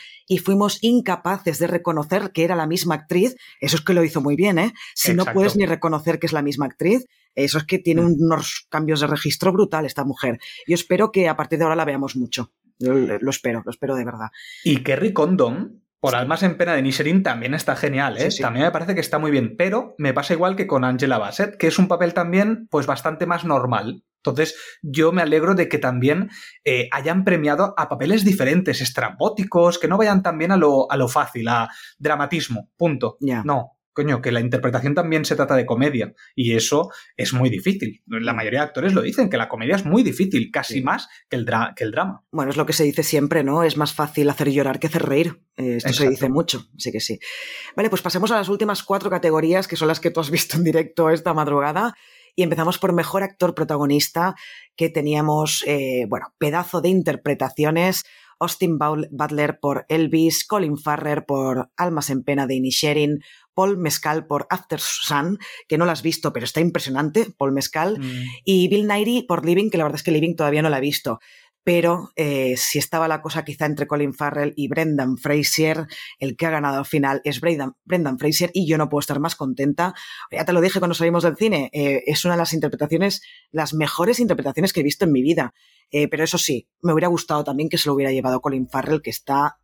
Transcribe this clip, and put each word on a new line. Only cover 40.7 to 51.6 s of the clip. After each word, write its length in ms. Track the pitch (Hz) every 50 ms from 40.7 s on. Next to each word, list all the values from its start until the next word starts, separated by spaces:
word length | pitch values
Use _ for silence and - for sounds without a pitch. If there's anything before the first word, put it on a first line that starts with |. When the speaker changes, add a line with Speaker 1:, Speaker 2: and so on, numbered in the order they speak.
| 117
Speaker 1:
Sí. 60 | 139
Speaker 2:
más 280 | 127 143 202 - - - - - _ _
que 60 | 135
el 100 | 123 113
dra-, 280 | 113 113 110 117 - -
que 80 | - 120
el 80 | 107
drama. 320 | 104 156 185 190 - - _ _
Speaker 1:
Bueno, 200 | - 160 135 135
es 60 | 135
lo 80 | 151 151
que 60 | - 147
se 100 | - 156
dice 180 | 143 - - -
siempre, 400 | - - 143 143 147 165 160 135
¿no? 200 | 135 147 170 170
Es 120 | 156 -
más 160 | 151 151 143 -
fácil 360 | - 147 143 - 151 143 143
hacer 200 | 139 - 147 143
llorar 280 | 135 143 135 135 139 -
que 80 | -
hacer 160 | 156 165 170 -
reír. 380 | 139 135 147 170 170 - - _ _ _
Eh, 180 | - 131 123 120
esto 120 | 117 - 139
se 60 | 120 - 143
Speaker 2:
Exacto. 80 | 131
Speaker 1:
dice 180 | 135 - 139 127
mucho, 360 | 135 160 165 - - 117 - _ _
así 140 | - - 123
que 80 | - 110
sí. 180 | - - 110 - - - - - - - - - - - -
Vale, 140 | - 208 220
pues 120 | 190 -
pasemos 300 | - 175 170 180 202 220
a 40 | 240
las 120 | 214 190
últimas 360 | 180 202 196 220 208 196 - -
cuatro 260 | - 196 196 185 202
categorías, 580 | 185 175 - 160 156 160 156 160 180 185 -
que 80 | - 170
son 120 | - 156 156
las 100 | 160 156
que 120 | - 165
tú 80 | 170 165
has 80 | 156 139
visto 240 | 165 160 - - -
en 60 | 165 170
directo 460 | 160 156 160 156 156 - 170 165 156
esta 240 | 165 160 160 180 156
madrugada, 600 | 156 151 143 147 143